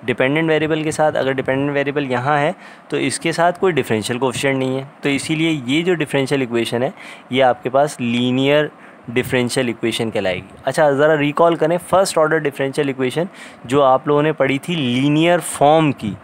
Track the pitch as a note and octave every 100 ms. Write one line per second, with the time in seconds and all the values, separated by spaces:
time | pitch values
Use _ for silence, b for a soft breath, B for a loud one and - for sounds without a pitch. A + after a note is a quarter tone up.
0 | A2+ B2 C3 D3+ E3 D#3 D3+ D#3 D#3 D3+
1 | D#3 D3 C3 C3+ C3 C3+ C#3+ C#3+ C#3 C#3+
2 | C#3 B2 B2+ D3 D3 G3 B B - C#3+
3 | C3+ - E3 D#3+ E3+ F3 F#3+ D3+ A#2+ A2
4 | G2+ A#2+ C3 A2+ C#3+ C3+ C3 C3 C#3 -
5 | D3 C#3 - D#3+ E3 D#3+ A#2+ D3 F3 F3
6 | D3 C#3+ C3+ C#3+ B2+ A#2 A2+ A#2+ C3 -
7 | B B B B2+ C3 A#2+ B2+ C3 D3 -
8 | A#2+ A#2 B2 B2+ C3+ D3 D3 - B B
9 | - A#2+ B2 C3 B2 C3+ B2 A2 A#2 -
10 | A2+ G#2+ G2 F2+ F#2+ - - C3+ D3+ C#3
11 | D3+ D#3+ D3 D3 E3+ E3 D#3 F3 - F3+
12 | F#3+ - D#3 D#3+ D3+ C3+ C3+ C3+ C#3+ B2+
13 | B2+ C#3+ F#3 B B B A#2+ C#3 C3+ C3
14 | D3 D3 D#3 D3+ C3+ C3+ - F3 B2+ B2
15 | C#3+ D3+ E3 F3 - - C#3 D#3+ D#3 B2
16 | A2 F#2